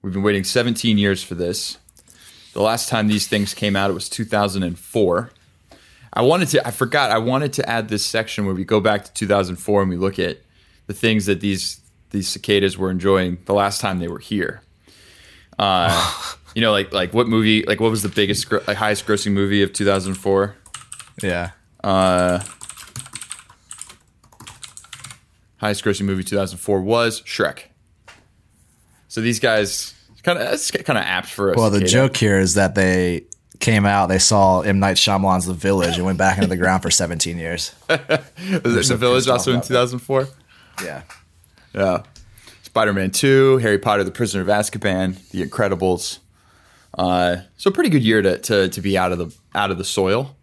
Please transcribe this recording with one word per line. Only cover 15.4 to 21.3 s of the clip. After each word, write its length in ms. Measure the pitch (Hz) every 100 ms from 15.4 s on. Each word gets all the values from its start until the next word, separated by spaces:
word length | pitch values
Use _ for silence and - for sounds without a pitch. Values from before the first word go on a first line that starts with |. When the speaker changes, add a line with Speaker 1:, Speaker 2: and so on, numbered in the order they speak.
| _ -
Speaker 1:
Uh, 540 | 98 92 85 82 - - - -
Speaker 2:
<laughs> 140 | -
Speaker 1:
you 60 | 110
know, 100 | 117
like, 200 | 101 98
like, 200 | 98 90
what 140 | 107 117
movie, 340 | 113 110 107 -
like, 120 | 104
what 100 | 113
was 100 | 110
the 60 | 98
biggest, 400 | 107 101 127 -
gro-, 140 | 127 -
like, 100 | 101
highest 300 | 107 104 -
grossing 260 | 104 104
movie 300 | 98 98 101
of 100 | 98
two 120 | -
thousand 300 | 98 98 95
four? 420 | 92 98 98 101 - - - - - - -
Speaker 2:
Yeah. 280 | 101